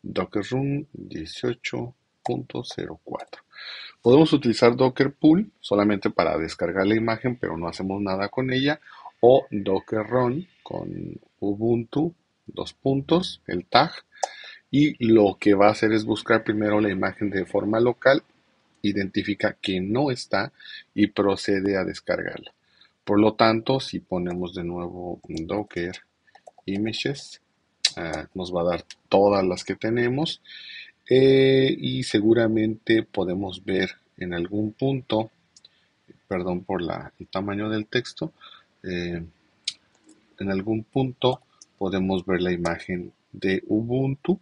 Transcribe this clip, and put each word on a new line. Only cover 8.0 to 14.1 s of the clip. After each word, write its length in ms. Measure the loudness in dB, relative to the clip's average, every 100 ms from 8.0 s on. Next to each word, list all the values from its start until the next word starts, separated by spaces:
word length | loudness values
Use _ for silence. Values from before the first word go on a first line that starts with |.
nada 300 | -2 -2 -2
con 200 | -2 -2
ella, 300 | 0 0 -2 -8 -20 -20 _
o 260 | 6 6 4
Docker 560 | -4 0 -2 -2 -4 0
Run 420 | 0 0 -2 -8 _
con 580 | -12 -10 -8 -10 -12 -14 _ _
Ubuntu, 760 | -4 -2 0 0 0 -2 -2 -6 _ _ -14
dos 260 | -10 -10
puntos, 720 | -4 -2 -2 2 0 0 -10 -6
el 200 | -6 2
tag, 260 | 2 2 -2 _